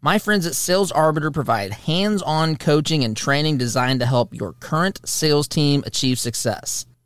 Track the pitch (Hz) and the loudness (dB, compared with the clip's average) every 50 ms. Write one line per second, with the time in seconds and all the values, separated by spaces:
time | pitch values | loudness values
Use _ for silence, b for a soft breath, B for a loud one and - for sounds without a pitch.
0 | - 143 180 214 - - 208 208 165 170 151 - - - 180 190 202 175 - - | 0 2 0 0 2 2 0 0 0 -2 -4 -4 -2 0 2 2 2 2 2 2
1 | 156 156 156 156 151 156 143 156 135 - 117 110 101 95 110 - - - 156 175 | 2 2 2 2 -2 -2 -2 -2 0 0 0 0 0 -4 -6 -6 -4 -2 0 0
2 | 196 208 214 202 - - 156 156 160 160 156 - - - 147 151 147 - 160 156 | 2 0 0 0 0 0 0 2 2 0 0 0 2 2 4 4 4 2 0 0
3 | 131 113 107 104 - - 139 143 151 156 156 131 127 120 110 131 127 127 131 131 | 0 0 -2 -4 0 0 0 2 2 0 0 0 0 0 0 0 2 2 0 0
4 | 120 120 135 123 120 - - - - 92 - _ - - - 156 170 190 190 - | 0 2 2 2 0 0 -2 -8 -8 -8 -8 _ -10 -4 -2 0 0 0 -2 -6
5 | - - - - - 156 147 147 147 - - - 151 143 143 143 - - - - | -8 -8 -6 -2 0 2 2 2 2 0 0 2 2 4 2 2 0 -2 -6 -2
6 | - 131 127 123 - 120 113 - - 120 104 - - - - - - _ _ _ | 0 0 0 0 -2 -6 -6 -4 -4 -4 -4 -4 -6 -8 -8 -8 -10 _ _ _
7 | _ | _